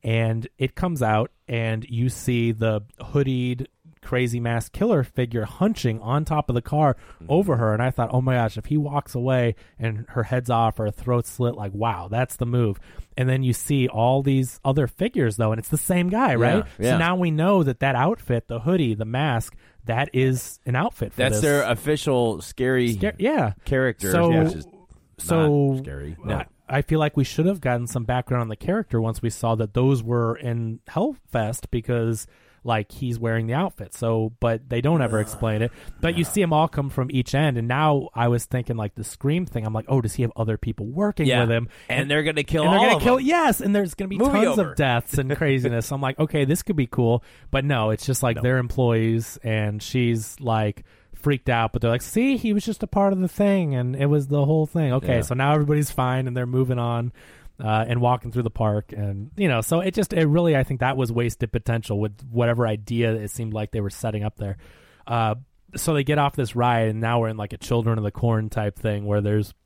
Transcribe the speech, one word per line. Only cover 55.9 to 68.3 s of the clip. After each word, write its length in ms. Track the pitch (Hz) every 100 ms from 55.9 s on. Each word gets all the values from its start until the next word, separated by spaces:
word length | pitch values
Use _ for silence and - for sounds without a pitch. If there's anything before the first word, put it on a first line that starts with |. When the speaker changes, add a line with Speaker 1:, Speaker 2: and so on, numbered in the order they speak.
| - 127 127 131
Speaker 1:
and 80 | 123
they're 100 | 123
moving 340 | 127 127 123
on. 320 | 120 117 120 - - - - -
Uh, 240 | 110 107 113
and 120 | 120
walking 320 | 120 123 -
through 120 | 123
the 80 | 117
park, 420 | - 110 104 - -
and, 360 | 104 98 110 -
you 120 | 190
know, 140 | 120
so 180 | 110 165
it 160 | 185 202
just, 180 | 196
it 140 | 180 156
really, 280 | 156 170 143
I 60 |
think 160 | 127 131
that 140 | 127 135
was 160 | 120
wasted 400 | 117 120 - 117
potential 480 | 120 113 117 - 104
with 120 | 107 101 131
whatever 380 | 117 120 117 117
idea 460 | 107 104 117 117 110
it 160 | 104
seemed 200 | - 113
like 200 | 107 107
they 100 | 113
were 80 | 101
setting 340 | - 117 107
up 120 | 107 -
there. 200 | 101 95 - - - _ -
Uh, 260 | 117 113 113 - _ _ -
so 200 | - 151
they 80 |
get 160 | 135 151
off 160 | 143 139
this 200 | 120 120
ride, 340 | 120 117 110
and 120 | 110
now 180 | 113 117
we're 100 | 113
in, 60 | 110
like, 160 | 104
a 40 | -
Children 400 | - 117 113 113
of 60 |
the 80 | 104
Corn 380 | - 120